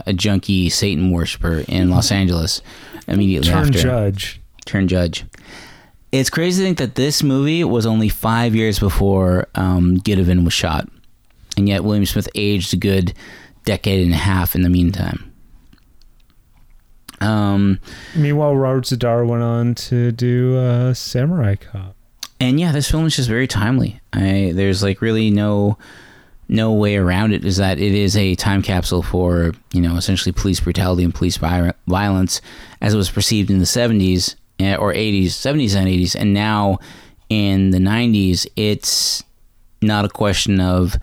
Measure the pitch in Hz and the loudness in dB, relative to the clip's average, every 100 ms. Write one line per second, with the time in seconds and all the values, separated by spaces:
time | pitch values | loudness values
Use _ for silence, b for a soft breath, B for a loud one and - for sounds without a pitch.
0 | - 92 104 95 - 95 87 - 101 78 | -2 -2 0 0 0 0 0 0 -2 0
1 | 92 85 80 - 87 80 - 90 90 104 | 0 0 -2 -4 -2 -2 -2 0 2 2
2 | 110 98 92 85 87 - B B B B | 2 2 2 0 -2 -6 B B B B
3 | - 101 98 85 82 156 147 127 127 123 | -4 0 0 0 2 2 2 2 0 0
4 | 104 98 - - - - - 101 92 90 | -2 -4 -10 -14 -20 -20 -6 -2 0 0
5 | 87 - - B B B B B B B | -2 -4 -14 B B B B B B B
6 | - 135 127 160 175 180 190 170 123 - | -4 -2 -2 0 0 0 0 0 -2 -2
7 | 139 147 147 135 143 165 135 117 113 110 | -2 0 0 2 0 0 0 0 2 2
8 | 107 - 113 113 120 110 110 95 101 - | 0 0 -2 0 0 2 0 0 0 2
9 | 98 95 92 90 - - 92 90 90 90 | 2 2 2 2 -2 -2 0 2 2 2
10 | 107 98 90 90 85 - 87 78 - - | 0 0 2 2 2 0 -2 -4 -6 -18
11 | - _ _ _ - - 101 98 101 104 | -20 _ _ _ -6 0 0 2 0 0
12 | 98 107 - - 101 101 90 90 101 95 | 0 -2 -4 -4 0 0 -2 0 2 2
13 | 90 B B B B - - 98 104 95 | 0 B B B B -12 -6 -4 0 2
14 | 87 80 95 92 87 87 90 90 85 92 | 2 2 0 0 0 0 2 4 2 0
15 | 87 - - - - - - - _ - | -6 -6 -12 -20 -20 -20 -20 -20 _ -20
16 | - _ _ _ _ _ - - _ - | -20 _ _ _ _ _ -20 -20 _ -20
17 | - - 104 107 101 101 101 95 B B | -20 -6 -2 0 2 2 2 0 B B
18 | B 160 147 147 147 139 131 131 123 123 | B 0 2 2 2 2 2 0 -2 -2
19 | 120 117 120 117 117 117 120 117 - 123 | 0 0 0 0 0 0 0 -2 -2 0
20 | 120 117 123 123 127 127 123 120 127 123 | 0 0 0 0 2 0 2 0 0 -2
21 | - 123 143 180 104 98 - 101 95 - | -4 -2 0 0 0 -2 -6 -16 -16 -18
22 | _ _ - - 127 143 175 147 143 156 | _ _ -20 -4 0 2 2 0 0 0
23 | 160 143 123 113 131 98 104 131 107 - | 0 0 -2 -2 -2 -2 0 0 -2 -6
24 | - - 98 98 95 87 98 95 98 92 | -6 -2 0 2 0 0 0 0 -2 -2
25 | 113 110 110 104 104 104 101 104 B B | -2 0 2 2 2 0 0 -2 B B
26 | B B B B - 110 113 107 104 101 | B B B B -4 -2 2 2 2 2
27 | 90 90 110 101 95 92 95 80 101 101 | 2 2 0 0 0 0 0 0 0 2
28 | 98 104 95 87 - 98 95 90 - 90 | 2 0 0 0 0 0 0 -2 0 -2
29 | - 90 90 87 85 - _ 90 85 85 | -2 0 0 2 0 -4 _ 0 0 0
30 | - 95 95 - 98 87 87 - 92 90 | -2 -2 -2 -2 -2 0 -2 0 0 2
31 | 87 - 90 - 80 90 85 - - 92 | 0 0 -2 -2 -2 0 -2 -4 -4 -2
32 | 104 95 92 - B B B B 110 107 | 0 0 0 -4 B B B B 0 0
33 | 92 107 - 107 101 95 87 123 120 107 | 0 -2 0 0 2 2 0 0 2 2
34 | 92 90 - - _ - 95 98 101 90 | 2 2 -2 -8 _ -4 -2 0 -2 0
35 | 110 98 90 - 131 151 117 98 92 90 | 0 2 0 0 -2 0 0 2 2 2
36 | 90 - 104 101 107 107 101 92 B B | 0 0 0 0 0 0 0 -2 B B
37 | B B _ 110 101 95 95 92 95 113 | B B _ -2 0 2 2 4 2 2
38 | 120 104 95 87 - - 107 104 - - | 2 2 2 0 -4 -4 -2 -2 -2 -2
39 | - - - _ - _ _ _ 107 104 | -2 -6 -10 _ -20 _ _ _ 0 0
40 | 104 - 104 92 - 98 92 90 90 - | -2 -2 -2 0 0 2 2 2 0 -2